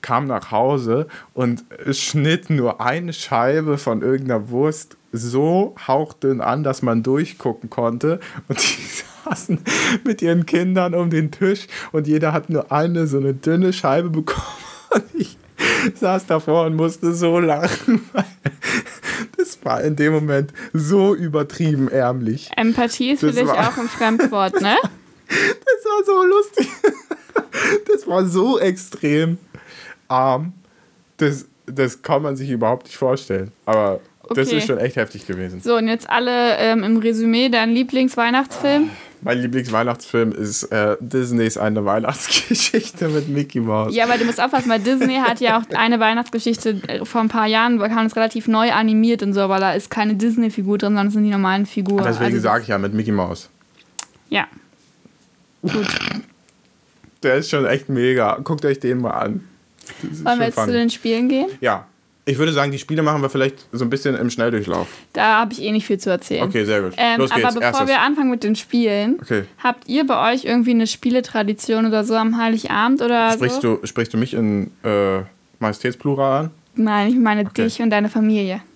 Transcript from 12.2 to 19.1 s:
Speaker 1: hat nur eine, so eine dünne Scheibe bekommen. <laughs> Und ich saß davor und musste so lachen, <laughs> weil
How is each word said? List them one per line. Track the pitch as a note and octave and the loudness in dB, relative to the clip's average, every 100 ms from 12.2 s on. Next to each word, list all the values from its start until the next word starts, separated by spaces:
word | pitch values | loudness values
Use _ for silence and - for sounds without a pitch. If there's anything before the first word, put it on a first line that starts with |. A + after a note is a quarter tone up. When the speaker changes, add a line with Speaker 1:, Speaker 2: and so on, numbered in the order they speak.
| D#3+ | 2
Speaker 1:
hat | E3 E3 | 0 -2
nur | D3+ - | -4 0
eine, | C#3+ E3+ E3 D#3 | 0 2 0 0
so | C#3 | 0
eine | C#3 | 0
dünne | C3+ D#3+ E3 F#3 | 0 0 2 2
Scheibe | F3+ C#3+ C#3+ F3 | 2 2 2 0
bekommen. | D#3+ D3+ - - - - | -2 -4 -6 -8 -16 -18
<laughs> | - - | -20 -2
Und | A3 - | -2 -2
ich | E4 - - - - D4+ A3+ B3 | -6 -6 -8 -20 -4 -2 0 -2
saß | - F#3+ F#3 F#3+ | -2 -2 -2 0
davor | D#3+ D#3 E3 D#3+ | -2 2 2 2
und | D#3+ | 2
musste | E3 D3+ E3+ | 0 0 -2
so | E3+ E3+ E3+ | 2 2 4
lachen, | E3 D3 F3 - - A3+ - | 2 2 0 0 2 0 0
<laughs> | |
weil | - - - D3 - - B3 - - - | -6 -6 -6 -8 -6 -4 -4 -6 -12 -8